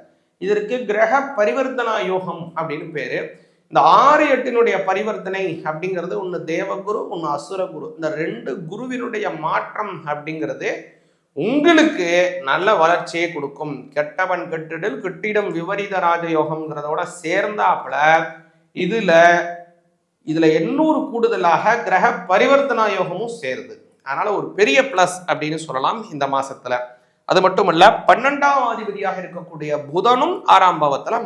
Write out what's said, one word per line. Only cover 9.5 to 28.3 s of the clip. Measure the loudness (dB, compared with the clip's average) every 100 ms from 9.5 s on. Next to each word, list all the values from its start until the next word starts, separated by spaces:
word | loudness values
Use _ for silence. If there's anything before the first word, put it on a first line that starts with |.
| -4 -6 -8 -8 -8 -8
அப்படிங்கிறது | -8 -8 -8 -8 -6 -6 -8 -12 _ _ _ _
உங்களுக்கு | -6 -2 2 6 6 4 2 0 2 2 -2
நல்ல | -2 0 2 4
வளர்ச்சியை | 4 2 -2 -4 -4
கொடுக்கும். | -4 -8 -8 -10 -10 -8
கெட்டவன் | -4 -4 -2 -2 -2 -4
கெட்டிடில் | -8 -8 -6 -6 -6
கிட்டிடும் | -8 -6 -4 -2 -2
விபரீத | -4 -6 -6 -4 -2
ராஜயோகம்ங்கிறதோட | 0 0 0 0 0 -4 -8 -8 -6 -4 -6 -8
சேர்ந்தாப்புல | -4 -2 -2 0 0 0 -2 2 4 4 2 -10 -20 _ _
இதுல, | -6 -2 0 4 8 8 6 0 -8 -16 _ _ _ _ _ -4
இதுல | 2 4 4
இன்னொரு | 2 0 2 0 -2
கூடுதலாக | 0 0 2 2 4 2 0
கிரக | 0 2 2
பரிவர்த்தனா | 0 0 2 4 4 2 0 0
யோகமும் | 0 -4 -4 -8 -8
சேருது. | -8 -8 -10 -18 _ _
அதனால | -8 -4 -2 -2
ஒரு | -4
பெரிய | 0 4 4
பிளஸ் | 2 2 0 0 -4
அப்படின்னு | -4 -2 -6
சொல்லலாம் | -4 -2 -2 -2 -8
இந்த | -4 -2
மாசத்துல. | -2 -4 -8 -4 -4 -4 -14 _ _ 2
அது | 4
மட்டும் | 4 2 2
இல்ல, | 8 6 6 4
பன்னெண்டாம் | 4 4